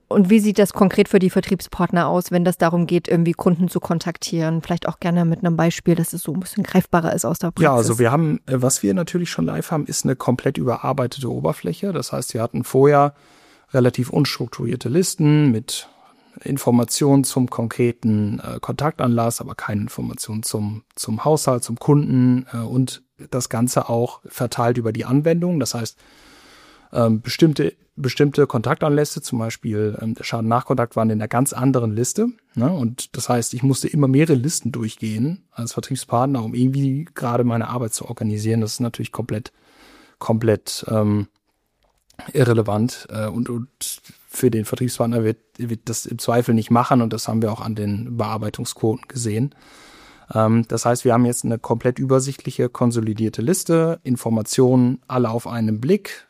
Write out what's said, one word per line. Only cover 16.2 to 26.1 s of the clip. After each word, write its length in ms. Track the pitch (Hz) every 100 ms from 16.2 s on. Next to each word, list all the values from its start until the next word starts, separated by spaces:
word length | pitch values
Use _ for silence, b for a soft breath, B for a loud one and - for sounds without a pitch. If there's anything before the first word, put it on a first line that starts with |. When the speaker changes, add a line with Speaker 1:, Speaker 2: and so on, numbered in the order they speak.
| b -
Speaker 2:
Informationen 800 | - 139 - 120 117 - 147 139
zum 260 | 127 135 123
konkreten, 880 | - 117 - 120 - 113 107 104 120
äh, 220 | - -
Kontaktanlass, 800 | - - 147 - 127 117 117 -
aber 160 | 123 -
keine 260 | - 104
Informationen 640 | 113 - 120 - - 107
zum, 400 | - 110 104 110 -
zum 300 | - - 110
Haushalt, 400 | 147 156 - 123
zum 160 | - 117
Kunden, 640 | - 147 147 131 127 123 131
äh, 60 | 120
und 440 | 113 127 127 - _ _ -
das 180 | 127 -
Ganze 400 | - 123 - -
auch 320 | 117 120 -
verteilt 540 | - - 123 - 120 123
über 140 | 113
die 120 | 113
Anwendung. 540 | 107 135 160 170 175 170
Das 160 | 120
heißt, 240 | 117 113 - b